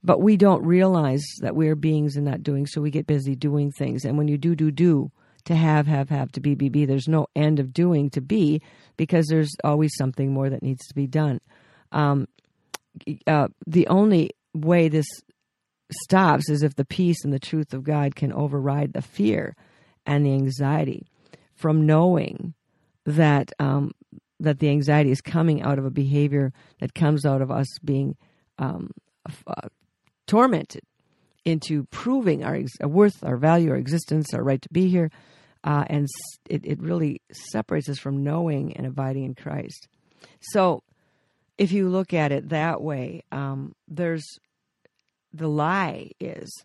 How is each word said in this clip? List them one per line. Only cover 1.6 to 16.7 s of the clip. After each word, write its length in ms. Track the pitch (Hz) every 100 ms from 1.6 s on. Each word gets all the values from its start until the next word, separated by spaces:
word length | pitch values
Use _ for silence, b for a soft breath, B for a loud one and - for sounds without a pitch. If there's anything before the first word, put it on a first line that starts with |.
| 156
beings 400 | 151 156 156 147 143
and 80 |
not 200 | 143 131
doing, 220 | - 139 143
so 140 | -
we 120 | 147
get 140 | 147 147
busy 260 | 147 135
doing 380 | 131 147 147 143
things. 320 | - 135 123
And 120 | 135 147
when 120 | 151
you 100 | 147
do, 160 | 160
do, 160 | 160 156
do, 400 | 143 175 147 135 b b b -
to 100 | 165
have, 320 | 160 151 147
have, 220 | 143 135
have, 200 | 143 131
to 80 | -
be, 140 | 143
be, 140 | 135 139
be, 160 | 143
there's 240 | 143 135 127
no 180 | 156 -
end 240 | 143 151 151
of 140 | 131
doing 360 | 131 175 160 143
to 100 | 139
be 420 | 131 220 156 151 b b b -
because 300 | 160 175 151
there's 240 | 160 151 -
always 260 | - 147 156 -
something 340 | 131 131 135
more 160 | 135 135
that 140 | 135
needs 240 | 135 127 -
to 80 |
be 140 | 143 139
done. 320 | 156 151 120 b b b b b
Um, 380 | - 147 139 - _ _ _ _ - _ - - 151 -
uh, 220 | 151 131 _ -
the 220 | 170 -
only 420 | 190 214 180 156 - _
way 340 | 160 156 175 160
this 180 | 151 143 - _ _ _ _ _ _ _ -
stops 440 | - 190 185 139 151
is 140 | 147
if 120 | 151